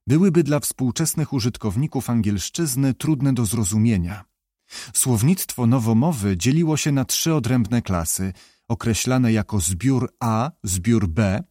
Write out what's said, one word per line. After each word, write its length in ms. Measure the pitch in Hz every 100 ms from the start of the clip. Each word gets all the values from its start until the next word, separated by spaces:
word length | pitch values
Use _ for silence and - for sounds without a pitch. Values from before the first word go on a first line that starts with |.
| -
byłyby 360 | 151 196 165
dla 180 | 143 147
współczesnych 720 | - - 127 - 160 - 147
użytkowników 800 | 139 117 - 110 98 151 135 -
angielszczyzny 840 | 117 104 101 - - 165 127 135
trudne 400 | - 156 143 139
do 120 | 131 110
zrozumienia. 760 | 110 101 107 113 101 87 90 - _ _ _ _ - -
Słownictwo 720 | - 131 113 131 185 - - 117
nowomowy 680 | 131 110 113 160 131 101 90
dzieliło 400 | 123 156 160 151
się 160 | 156
na 120 | 139
trzy 300 | 127 - 165
odrębne 480 | 156 110 127 101 120
klasy, 500 | - 90 82 - 95 - - _ -
określane 640 | 110 117 107 127 127 120
jako 280 | 110 - 107
zbiór 540 | - 87 131 127 123 -
A, 300 | 117 110 139 -
zbiór 460 | 104 92 101 113 95
B, 360 | 78 101 98 -